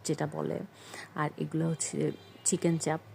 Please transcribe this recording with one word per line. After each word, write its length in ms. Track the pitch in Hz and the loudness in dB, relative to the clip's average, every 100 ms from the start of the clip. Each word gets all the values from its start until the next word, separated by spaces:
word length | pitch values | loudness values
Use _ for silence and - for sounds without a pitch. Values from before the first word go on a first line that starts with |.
যেটা 240 | - 151 151 | 0 0 0
বলে। 280 | - - - 196 - - - - | 0 -2 -2 -6 -14 -16 -14 -10
আর 160 | - 151 - | -2 -2 -2
এগুলো 320 | 156 160 165 | -2 0 0
হচ্ছে 440 | 160 - 143 151 - - - | 0 -2 0 0 -2 -16 -2
চিকেন 340 | - 175 170 165 | 0 4 4 4
চাপ। 220 | 147 160 - | 2 0 -2